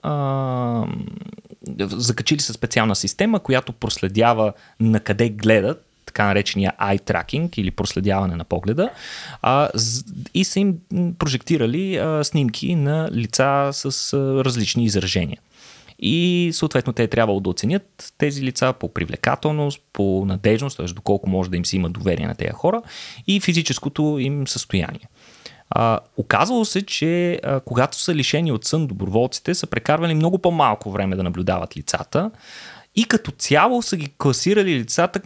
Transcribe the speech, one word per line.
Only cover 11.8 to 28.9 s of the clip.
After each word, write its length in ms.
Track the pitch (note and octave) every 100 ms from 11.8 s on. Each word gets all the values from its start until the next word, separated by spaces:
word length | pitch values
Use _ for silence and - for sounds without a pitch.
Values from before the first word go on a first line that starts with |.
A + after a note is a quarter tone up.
| F#3+ F3
а, 260 | D3 D#3
снимки 520 | D3 D#3 B2+ - - E3+
на 340 | C#3+ D#3 D#3+
лица 580 | A#2 A2 - C3+ C#3 C#3
с, 140 | C#3 C#3 C3+ -
а, 40 | C#3 C3+ C3+
различни 400 | C3 B2 G2+ A#2+ A2+
изражения. 520 | G2 F#2 F#2+ D#2 - _ _ - - - -
И 500 | G2 D#3+ F3 F3 F3
съответно 400 | D#3 D#3 C3 B2
те 100 | A#2
е 40 | A2+
трябвало 320 | - A2 G2+
да 100 | G2
оценят 640 | F2+ G#2+ F#3+ - - - -
тези 260 | D3 C#3
лица 300 | C3 B2 C3
по 160 | B2+ -
привлекателност, 880 | - E2+ - - C3+ D3+ D3+ C#3+ C#3 _
по 300 | - G2 F#2+ G2
надежност, 520 | F#2+ G2+ A2 C#3 -
т.е. 80 | F2
доколко 440 | F#2 - G2+ F#2+
може 200 | F#2 F2+
да 80 | F2+
им 80 | E2+
се 100 | F#2+
има 140 | E2+
доверие 380 | F2 F#2+ E2+ E2
на 80 | -
тези 160 | -
хора 300 | - F3 A3+ - - - - -
и 120 | G3
физическото 800 | F#3 E3+ D#3+ C3+ E3 D3 D3+ D3
им 280 | C3 C#3+ C3
състояние. 640 | - - F#2+ D#2+ - - _ - - - - _
А, 300 | - A#2 A2+ - -
оказало 480 | - G2+ F3 B3 G#3+
се, 160 | F#3+
че, 520 | G3+ - D#3+ F3 F3 F3
а, 240 | - C3+
когато 380 | - A#2+ C3 -
са 180 | - D#3+
лишени 360 | C3 D3+ E3
от 140 | A#2 -
сън, 220 | D#3
доброволците 680 | D3+